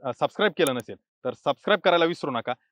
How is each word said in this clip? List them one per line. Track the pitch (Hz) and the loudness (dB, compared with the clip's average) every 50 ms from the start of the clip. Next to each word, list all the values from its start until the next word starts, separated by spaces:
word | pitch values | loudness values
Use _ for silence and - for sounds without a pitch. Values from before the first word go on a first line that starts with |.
अ, | - 127 117 - | -8 -8 -4 -4
सबस्क्राईब | 151 139 - - 202 208 156 | -4 -4 -2 0 -2 0 2
केलं | - 165 139 127 | 2 0 0 0
नसेल, | 123 - - 98 - _ _ _ _ - | -4 -6 -10 -16 -18 _ _ _ _ -8
तर | 127 | -8
सबस्क्राईब | 123 - - 147 139 _ - 190 208 196 | -8 -4 -4 -4 -4 _ 0 0 0 2
करायला | - 190 175 170 165 | 4 2 4 4 2
विसरू | 165 175 - - 147 | 0 -2 -4 -6 -6
नका | 127 113 - - 123 _ _ _ | -6 -4 -6 -6 -8 _ _ _